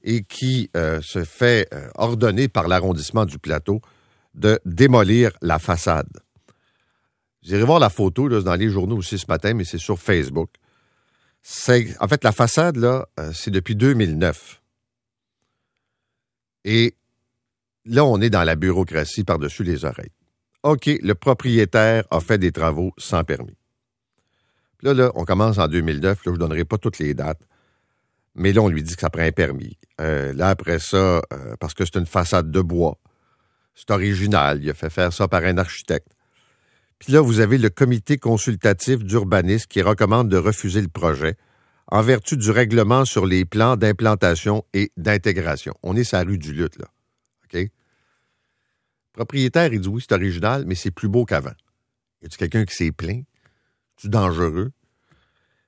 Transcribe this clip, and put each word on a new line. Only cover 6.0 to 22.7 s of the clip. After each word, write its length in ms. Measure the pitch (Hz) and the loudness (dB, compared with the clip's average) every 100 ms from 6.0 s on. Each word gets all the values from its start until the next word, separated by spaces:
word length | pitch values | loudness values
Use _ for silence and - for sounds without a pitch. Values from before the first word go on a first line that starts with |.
| - - _ _ _ _ _ _ _ _ _ _ _ _ | -4 -14 _ _ _ _ _ _ _ _ _ _ _ _
Vous 100 | 82 | -2
irez 100 | 101 | 2
voir 160 | 120 160 | 4 6
la 100 | 113 | 4
photo, 380 | - 95 120 139 | 4 0 0 0
là, 140 | 110 | 0
dans 140 | 92 87 | 0 0
les 140 | 110 | 0
journaux 280 | 98 95 113 | 0 -2 -4
aussi 200 | 82 98 | -4 -6
ce 80 | - | -4
matin, 260 | 82 101 | -2 0
mais 100 | 113 | -2
c'est 140 | 85 85 | -4 -6
sur 220 | - 92 | -6 -4
Facebook. 500 | - 90 65 73 82 _ _ _ _ _ _ _ _ _ | 0 0 0 -4 -6 _ _ _ _ _ _ _ _ _
C'est, 540 | - - - 123 110 - | -16 -4 2 2 2 -4
en 60 | - | -2
fait, 160 | 147 | 2
la 80 | 110 | 2
façade, 460 | 104 120 - 175 131 | 2 2 2 0 2
là, 300 | 120 131 - - | 0 0 -4 -10
euh, 120 | 80 | -10
c'est 180 | 80 - | -8 -4
depuis 240 | 95 85 104 | -2 -2 2
deux 180 | 131 | 2
mille 240 | 127 92 78 | 4 0 0
neuf. 440 | 87 71 - - _ _ _ _ _ _ _ _ _ _ _ _ _ _ _ _ _ _ _ _ 98 | -2 -2 -10 -20 _ _ _ _ _ _ _ _ _ _ _ _ _ _ _ _ _ _ _ _ 0
Et 300 | 113 117 - _ _ _ _ _ _ _ _ 113 | 2 2 -2 _ _ _ _ _ _ _ _ 0
là, 200 | 123 143 | 4 4
on 160 | 104 | 4
est 80 | 113 | 2
dans 140 | 101 | 2
la 120 | 82 80 | 2 2
bureaucratie 680 | 92 90 85 80 76 - | 0 0 0 -2 -4 -4
par-dessus 400 | 95 82 73 - | -2 -2 -4 -6
les 220 | 87 73 76 | -4 -4 -6
oreilles. 260 | - - _ _ _ _ _ | -8 -14 _ _ _ _ _
OK, 220 | 147 147 147 | 0 0 0
le 280 | 147 98 | 0 -2
propriétaire 920 | 101 139 123 131 113 98 113 110 113 - | 0 2 2 2 2 4 4 4 2 0
a 120 | 80 | -2
fait 160 | - 107 | 0 0
des 140 | 90 | 0
travaux 420 | 80 80 | 0 -2